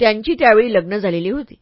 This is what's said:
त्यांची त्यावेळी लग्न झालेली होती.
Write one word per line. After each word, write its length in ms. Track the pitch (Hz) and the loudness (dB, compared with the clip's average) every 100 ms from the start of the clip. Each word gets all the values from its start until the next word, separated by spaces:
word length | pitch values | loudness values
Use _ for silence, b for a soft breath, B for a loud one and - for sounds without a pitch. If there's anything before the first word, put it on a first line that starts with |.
त्यांची 340 | 233 214 220 | 0 0 -4
त्यावेळी 400 | 277 254 214 240 | 0 4 4 4
लग्न 220 | 208 170 208 | 0 -2 -4
झालेली 320 | 196 170 175 | -4 -4 -4
होती. 260 | 277 262 - | -6 -10 -18